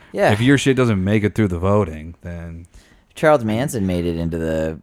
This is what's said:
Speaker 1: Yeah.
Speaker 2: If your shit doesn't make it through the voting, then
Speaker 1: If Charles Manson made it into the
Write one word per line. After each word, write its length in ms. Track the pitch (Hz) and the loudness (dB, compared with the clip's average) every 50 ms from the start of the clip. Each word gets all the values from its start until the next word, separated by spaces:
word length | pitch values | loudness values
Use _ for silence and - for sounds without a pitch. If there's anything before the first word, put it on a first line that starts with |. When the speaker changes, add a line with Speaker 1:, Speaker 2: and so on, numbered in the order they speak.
| - - | -20 -10
Speaker 1:
Yeah. 180 | - 196 202 147 | -4 0 2 2
Speaker 2:
If 120 | 101 104 | 2 2
your 160 | 120 135 143 131 | 4 4 4 4
shit 180 | - 135 127 | 4 2 2
doesn't 260 | 127 127 117 107 95 | 4 2 2 2 0
make 220 | 92 98 110 110 101 | 2 2 2 2 2
it 100 | 101 - | 0 0
through 140 | - 107 95 | 0 0 0
the 100 | 90 82 | 0 -2
voting, 580 | 92 98 101 107 98 82 78 78 78 82 82 _ | 0 2 2 2 0 -2 -6 -12 -14 -16 -18 _
then 460 | - 87 87 85 82 85 82 82 87 - _ - _ _ _ _ _ _ | -14 -12 -12 -12 -12 -14 -14 -16 -18 -20 _ -20 _ _ _ _ _ _
Speaker 1:
If 60 | - | -8
Charles 280 | - 170 156 151 135 | 0 4 4 4 4
Manson 440 | 113 107 107 113 139 151 147 113 95 | 2 0 -2 -2 -2 -4 -4 -2 -2
made 180 | 95 90 87 85 | -2 0 0 -2
it 120 | 87 82 82 | -2 -2 -2
into 180 | 85 82 82 | -4 -4 -4
the 420 | 82 80 80 80 80 80 80 80 - | -4 -4 -2 -2 -2 -2 -4 -6 -8